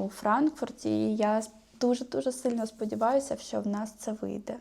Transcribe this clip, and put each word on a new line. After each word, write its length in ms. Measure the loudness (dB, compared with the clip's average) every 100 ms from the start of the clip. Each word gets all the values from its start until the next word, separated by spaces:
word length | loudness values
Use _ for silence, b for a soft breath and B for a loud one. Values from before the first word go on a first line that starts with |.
| -4
у 40 |
Франкфурті, 800 | 0 2 4 4 0 -6 -4 0
і 260 | 2 2 2
я 220 | 2 2
с-, 120 | -2 -12 -16 0
дуже-дуже 500 | 2 2 0 -2 -2
сильно 360 | 0 0 0 -2
сподіваюся, 720 | -4 -4 0 4 2 2 -6
що 240 | -4 -4
в 60 | -2
нас 260 | -2 -4 -8
це 180 | -8 -6
вийде. 360 | -6 -6 -8 -10